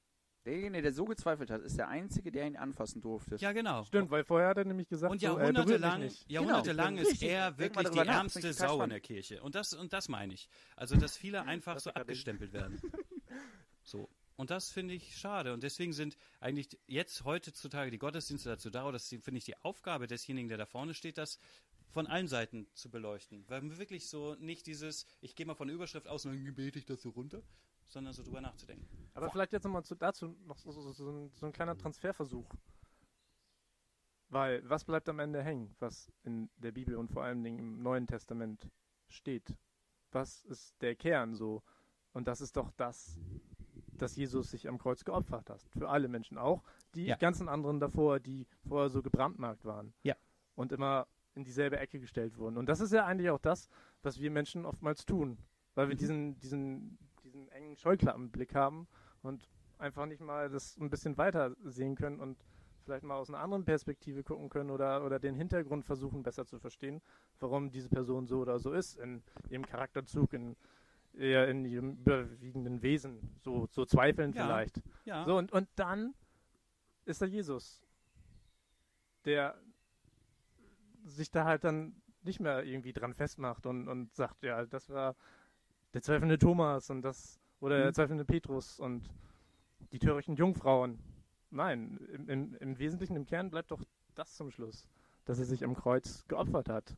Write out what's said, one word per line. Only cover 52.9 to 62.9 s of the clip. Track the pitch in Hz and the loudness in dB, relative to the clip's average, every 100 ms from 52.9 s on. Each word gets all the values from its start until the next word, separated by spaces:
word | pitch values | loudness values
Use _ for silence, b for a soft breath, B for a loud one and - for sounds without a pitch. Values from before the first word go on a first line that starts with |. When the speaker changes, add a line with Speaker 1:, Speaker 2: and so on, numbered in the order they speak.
Speaker 3:
ja | 220 190 | 6 6
eigentlich | 185 175 | 4 4
auch | 151 | 4
das, | 156 175 - B B B | 4 2 0 B B B
was | 143 131 | -6 -2
wir | 147 | 0
Menschen | 147 147 175 170 | 0 0 -2 -6
oftmals | - 151 151 - | -2 -2 -2 0
tun. | 190 139 117 - _ _ | 2 2 -2 -14 _ _
Weil | - 139 | 2 2
wir | |
Speaker 2:
Mhm. | 139 | 2
Speaker 3:
diesen, | 147 156 147 131 | 0 0 -2 -6
diesen, | 131 139 135 135 220 - 135 _ | -6 -4 -2 -4 -10 -14 -20 _
diesen | 131 135 135 | -20 -20 -18
engen | 135 151 147 | -16 -14 -2
Scheuklappenblick | 165 190 - 123 123 - 127 | 4 8 6 4 -4 -4 0
haben | 143 139 156 175 b b b | 4 4 2 -12 b b b
und | 135 135 - - - - | -8 -8 -12 -20 -20 -8
einfach | 143 135 147 | -8 -4 -8
nicht | 147 | -8
mal | 156 147 143 | -8 -4 -2
das | 139 - - | -4 -8 -6
ein | 151 | -4
bisschen | 151 160 143 | -2 -2 4
weiter | 160 170 135 127 | 4 4 2 0
sehen | 185 123 131 135 | -10 -4 -2 0
können | 147 143 | -2 -4
und | 135 131 - b b b | -8 -10 -16 b b b
vielleicht | - | -8